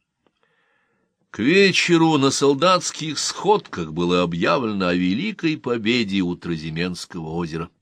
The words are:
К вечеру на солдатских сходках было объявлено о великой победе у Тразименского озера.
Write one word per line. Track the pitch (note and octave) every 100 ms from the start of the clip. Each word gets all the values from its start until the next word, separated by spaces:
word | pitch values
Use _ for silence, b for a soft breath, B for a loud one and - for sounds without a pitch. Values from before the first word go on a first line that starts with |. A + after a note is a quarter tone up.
| _ _ _ _ _ _ _ _ _ _ _ _ _
К | -
вечеру | A#2+ F#3+ G3 - - E3+ D#3+ D3+
на | C#3
солдатских | - C#3+ C#3 F3 F3+ - - D#3 C#3
сходках | - - F#3 G#3 - - D#2+
было | D#2 F2 F2+
объявлено | F2 E2+ A#2 E3 A2+ G#2 F2+
о |
великой | F2+ F2+ G#2+ G#3 G3+ E3 D#3
победе | B2+ A#2+ G#2+ B2 G#2 G2
у | F2+ E2+
Тразименского | E2+ E2 D#2+ D#2+ F2+ F2 - F2 D#2
озера. | E2 E2+ D#2+ D#2 _